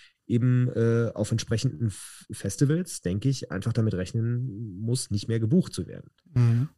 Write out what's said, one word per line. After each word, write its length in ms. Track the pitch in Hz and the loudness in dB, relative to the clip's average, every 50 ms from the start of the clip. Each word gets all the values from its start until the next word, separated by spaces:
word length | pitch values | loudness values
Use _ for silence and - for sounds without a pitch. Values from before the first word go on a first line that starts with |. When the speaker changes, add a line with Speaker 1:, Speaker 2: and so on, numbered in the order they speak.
| - - _ _ _ | -20 -20 _ _ _
Speaker 1:
eben, 420 | - 120 117 120 123 123 123 123 123 | 0 0 2 4 4 4 4 2 2
äh, 420 | - 113 117 117 117 117 117 107 - | 2 2 2 4 4 2 2 0 0
auf 180 | - 107 - | -2 -2 0
entsprechenden 560 | 120 113 - - 117 104 - 131 - 151 113 101 | 0 -2 0 -2 -2 0 0 -2 -2 0 -2 -4
F-, 380 | - - - - - - - - | -4 -6 -14 -18 -20 -20 -16 -14
Festivals, 680 | - - - 101 - - 147 135 156 175 180 - - - | -10 -6 -6 -4 0 2 2 2 2 0 -2 -4 -8 -6
denke 280 | - 87 92 107 - 139 | -4 -2 -2 0 0 0
ich, 220 | 135 - - - | -2 -2 -4 -8
einfach 220 | 82 98 - 110 | -6 -4 -2 -2
damit 220 | - 117 110 107 87 | 0 2 2 0 0
rechnen 840 | 87 92 90 - 113 113 117 120 120 127 131 98 107 117 104 90 98 | -2 -4 -2 -2 -2 -2 -2 -2 -4 -4 -6 -8 -10 -10 -10 -8 -6
muss, 300 | 110 120 123 127 - - | -2 -2 -2 -2 -2 -2
nicht 180 | 101 101 - - | -4 -4 -2 0
mehr 120 | 113 113 | 0 0
gebucht 320 | 110 107 156 185 - - | 2 4 4 4 4 2
zu 140 | - - 87 | -2 -8 -8
werden. 240 | - 50 50 - - _ _ _ _ - | -8 -8 -14 -16 -20 _ _ _ _ 2
Speaker 2:
Mhm. 340 | 123 120 117 113 120 135 - - | 4 4 6 4 4 2 -2 -6